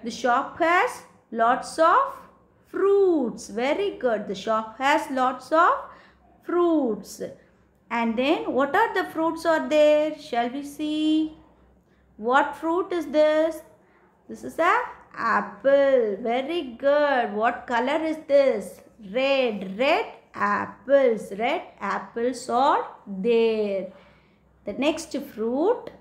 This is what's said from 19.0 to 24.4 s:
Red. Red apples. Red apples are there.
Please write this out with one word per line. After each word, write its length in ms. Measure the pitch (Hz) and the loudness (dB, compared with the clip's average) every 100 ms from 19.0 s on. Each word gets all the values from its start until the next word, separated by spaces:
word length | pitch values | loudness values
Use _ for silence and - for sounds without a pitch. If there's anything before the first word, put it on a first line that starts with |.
| 202 | -8
Red. 680 | 214 269 269 247 208 190 190 | -2 0 2 0 -2 -8 -2
Red 280 | 269 370 453 - _ | 0 0 -2 -12 _
apples. 1000 | - 202 202 202 - - 277 262 214 185 196 | -4 -2 -2 -4 -10 2 4 4 2 -6 -4
Red 260 | 233 339 - - | -2 -2 -6 -10
apples 680 | 208 196 - - 240 247 - | -6 -6 -6 -4 -4 -4 -4
are 380 | 233 277 359 - - - | 2 2 2 -2 -12 -14
there. 880 | 190 208 233 226 220 208 196 185 - - _ _ _ | -4 0 2 2 0 -2 -4 -8 -14 -20 _ _ _